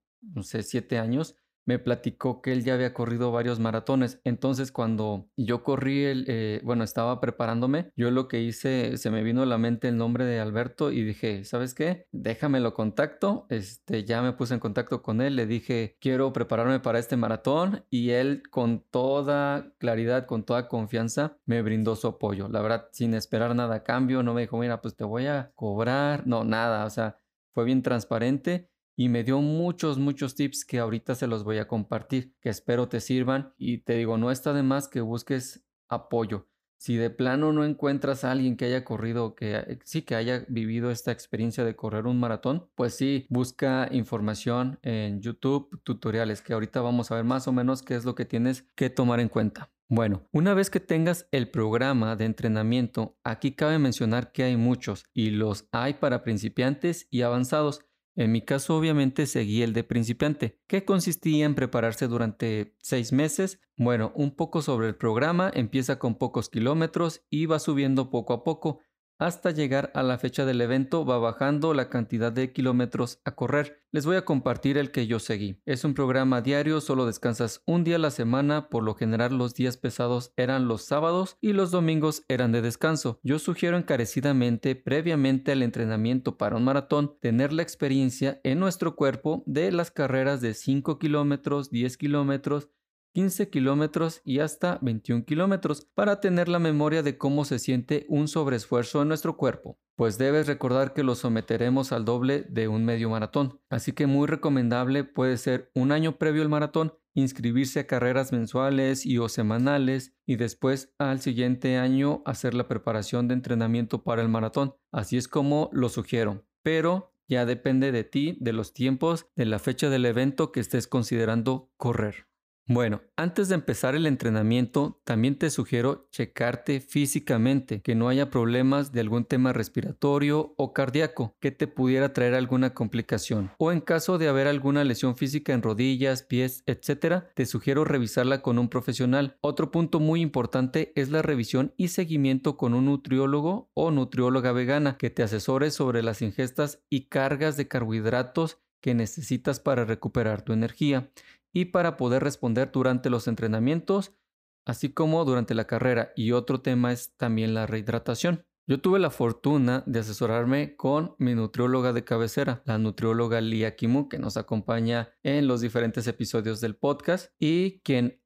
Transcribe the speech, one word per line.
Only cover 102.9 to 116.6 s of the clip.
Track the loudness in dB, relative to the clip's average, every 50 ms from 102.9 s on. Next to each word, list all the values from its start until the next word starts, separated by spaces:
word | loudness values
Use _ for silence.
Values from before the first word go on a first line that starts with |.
| 0 0 0 -2
maratón. | -2 -2 -2 -2 0 0 0 0 -4 -10 _ -6
Así | -6 -4 -4 -4 -2
que | 0 2 2
muy | 4 4 2
recomendable | 2 0 0 0 0 2 2 2 2 2 0 0 0 0 0 -2
puede | -4 -2 0 0 2 2
ser | 0 0 0 -2 -2 -2 _ -2
un | 0 2 2 2
año | 2 2 0 0 0
previo | 0 0 2 2 2
al | 2
maratón, | 2 0 0 0 0 0 0 0 -4 _ _ _ -2
inscribirse | 0 0 0 -2 -2 -2 0 2 2 0 0 0 -4
a | -2
carreras | 0 -2 0 2 2 2 0 0 0 -2
mensuales | -2 -2 -2 -2 0 0 2 2 2 2 2 0 -2 -2
y | 0 0 0
o | 0 0
semanales | -2 -2 0 0 2 2 2 2 2 2 2 2 0 -2 -4 -8 _ _ -4
y | -4 -2
después | 0 0 -2 -4 -2 0 0 0 0 -4 -10 _ -4
al | -2 -2 -2 -2
siguiente | -2 -2 -2 0 0 0 0 0 0 0 0
año | 2 2 2 2 2 2 2 0 -2 -4
hacer | -6 -6 -2 -2 -2 0
la | -2 -2
preparación | -2 -4 -4 -2 -2 -2 -2 -4 -2 -2 0 0 0
de | 0
entrenamiento | -2 -2 -2 0 0 2 2 2 0 0 -2 -4 -4 -2
para | -2 0 0 2
el | 2
maratón. | 2 2 0 0 0 0 -2 -2 -4 _ _ _
Así | -4 -4 -4 0 -2
es | -2 -2 0
como | 0 0 2 2 2 2 0 0 0
lo | 0 0 0
sugiero, | 0 -4 -6 -2 0 0 0 0 -2 -6 -10 _ _ _